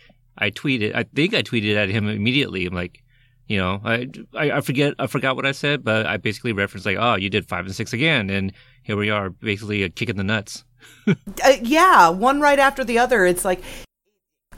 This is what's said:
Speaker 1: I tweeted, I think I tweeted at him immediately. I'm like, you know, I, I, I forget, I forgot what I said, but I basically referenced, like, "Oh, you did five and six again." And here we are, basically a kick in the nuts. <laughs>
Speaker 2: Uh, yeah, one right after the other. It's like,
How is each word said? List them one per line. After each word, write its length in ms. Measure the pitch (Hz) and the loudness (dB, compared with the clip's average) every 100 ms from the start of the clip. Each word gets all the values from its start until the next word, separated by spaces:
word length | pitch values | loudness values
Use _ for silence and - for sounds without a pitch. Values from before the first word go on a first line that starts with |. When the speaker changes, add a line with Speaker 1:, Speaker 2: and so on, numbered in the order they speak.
| _ _ _ - | _ _ _ -6
Speaker 1:
I 140 | 104 | -4
tweeted, 420 | - 151 131 104 | -4 -2 -2 -2
I 80 | 113 | -4
think 320 | - - 170 | -4 -2 -2
I 80 | 220 | 0
tweeted 340 | 110 120 104 104 | -2 -2 0 0
at 140 | 101 | 0
him 180 | 107 104 | -2 -2
immediately. 600 | 107 107 131 131 92 90 | -2 0 0 -2 -4 -4
I'm 80 | 90 | -6
like, 260 | 90 _ _ _ _ _ - | -8 _ _ _ _ _ -6
you 100 | 104 | -2
know, 240 | 92 98 | -2 -4
I, 240 | 107 117 127 - - 113 | -2 -4 -4 -12 -14 -4
I, 160 | 147 240 | -2 -2
I 40 | |
forget, 320 | - 131 143 - | -2 0 0 -2
I 80 | 127 | -4
forgot 280 | 139 131 127 | -2 -2 -2
what 120 | 135 | -2
I 40 | |
said, 320 | 135 147 143 | -2 -2 -2
but 220 | 120 110 80 | 0 0 0
I 120 | 101 | -4
basically 340 | 107 104 123 | -4 -4 -4
referenced, 320 | 98 101 101 92 | -2 -2 -4 -4
like, 120 | 95 | 0
"Oh, 160 | 117 104 | 0 0
you 120 | 95 | 0
did 160 | 101 90 | -2 -4
five 180 | 90 92 | -6 -6
and 80 | |
six 180 | 98 113 | -8 -6
again." 380 | 117 156 147 98 | -2 0 0 0
And 240 | 98 95 - _ _ | -2 -4 -8 _ _
here 120 | - 104 | -6 -2
we 140 | 104 | 0
are, 220 | 107 98 | -2 -4
basically 500 | 87 110 101 104 104 | -6 -4 -4 -2 -2
a 80 | 92 | -2
kick 200 | - - | -4 -6
in 60 | 98 | -4
the 60 | |
nuts. 400 | 98 107 104 - _ _ - - - | -2 -2 -4 -14 _ _ -20 -8 -2
<laughs> 0 | 175 - - | -2 -2 2
Speaker 2:
Uh, 100 | 262 269 | 4 4
yeah, 460 | 226 302 370 311 170 | 4 4 8 8 8
one 300 | 180 240 285 | 6 2 4
right 200 | 294 277 | 4 4
after 240 | 269 269 | 4 2
the 160 | 247 233 | 0 2
other. 260 | 247 240 180 | 2 4 4
It's 180 | 175 | 2
like, 200 | 202 185 - - - _ _ _ _ _ _ | 0 -4 -6 -16 -18 _ _ _ _ _ _